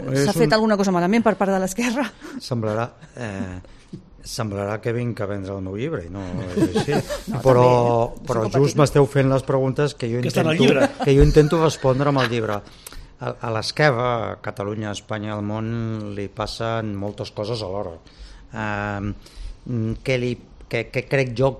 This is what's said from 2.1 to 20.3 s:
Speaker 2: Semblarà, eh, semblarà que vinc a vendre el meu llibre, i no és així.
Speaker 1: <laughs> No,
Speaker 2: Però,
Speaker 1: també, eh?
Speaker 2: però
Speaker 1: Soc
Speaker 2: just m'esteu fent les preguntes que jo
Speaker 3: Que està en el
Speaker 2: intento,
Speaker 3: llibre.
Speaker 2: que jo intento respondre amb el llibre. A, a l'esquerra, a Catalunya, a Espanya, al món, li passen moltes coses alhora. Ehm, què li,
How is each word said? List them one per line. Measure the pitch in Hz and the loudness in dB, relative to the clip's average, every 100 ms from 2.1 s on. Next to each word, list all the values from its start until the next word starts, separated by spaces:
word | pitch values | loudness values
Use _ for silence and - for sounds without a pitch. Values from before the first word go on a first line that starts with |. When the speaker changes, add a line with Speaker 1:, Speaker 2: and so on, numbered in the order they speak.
| - - 262 | -8 -16 -12
Speaker 2:
Semblarà, | - 120 107 107 120 - - 123 | -6 -4 -2 -2 -4 -8 -20 -12
eh, | 117 98 95 90 - - - - - - | -10 -8 -8 -10 -14 -20 -20 -20 -20 -20
semblarà | - - 110 98 101 110 | -12 -6 -4 -2 -4 -4
que | 123 | -2
vinc | 117 120 113 | -2 -4 -4
a | 98 | -4
vendre | 101 95 98 | -4 -6 -6
el | 92 | -6
meu | 101 | -6
llibre, | 147 139 85 | -6 -6 -8
i | |
no | 98 92 87 | -8 -6 -6
és | - - 330 440 | -4 -2 0 0
així. | - - - 587 | 0 -2 -2 -8
Speaker 1:
<laughs> | - | -6
No, | 214 | 0
Speaker 2:
Però, | 131 123 | 4 6
Speaker 1:
també, | 123 123 120 117 117 - | 6 6 4 2 0 -4
eh? | - | -4
Speaker 2:
però | 117 107 | -2 0
Speaker 1:
Soc | 120 | 2
Speaker 2:
just | 139 139 | 2 4
m'esteu | 139 147 139 | 4 4 2
fent | 143 135 | 2 2
les | 135 | 2
preguntes | 127 135 131 127 147 - | 0 0 0 0 -2 -2
que | 117 | -4
jo | 120 | -2
Speaker 3:
Que | 123 | 0
està | - | 0
en | 160 | 2
el | 165 | 4
Speaker 2:
intento, | 240 - | 6 6
Speaker 3:
llibre. | 277 - 233 | 2 2 4
Speaker 2:
que | 139 | 8
jo | |
intento | 147 156 151 170 | 8 8 6 6
respondre | 156 - 135 127 143 | 2 2 2 2 2
amb | 139 | 2
el | 120 | 2
llibre. | 120 107 104 - - - - - - | 0 -2 -4 -6 -20 -18 -18 -18 -10
A, | 123 120 | -10 -6
a | 120 | -4
l'esquerra, | 110 110 - 151 120 123 117 101 | -4 -4 2 2 4 0 -2 -4
a | 95 | -8
Catalunya, | 104 - 101 107 107 | -10 -6 -6 -4 -6
a | 98 | -8
Espanya, | - 110 107 | -8 -8 -6
al | 104 | -6
món, | 104 107 110 117 113 110 104 | -6 -4 -4 -4 -4 -6 -8
li | 101 98 | -8 -10
passen | - 107 - 113 113 110 101 | -6 -8 -4 -4 -4 -4 -6
moltes | 101 101 107 | -8 -8 -10
coses | - 104 117 | -8 -6 -6
alhora. | 98 98 95 82 - - - - - | -6 -6 -8 -12 -20 -20 -20 -20 -14
Ehm, | 113 107 104 104 101 101 98 - - - - - 120 110 113 | -8 -6 -4 -4 -4 -6 -8 -14 -14 -14 -12 -8 -4 -4 -4
què | - 127 | -2 -2
li, | 123 | -2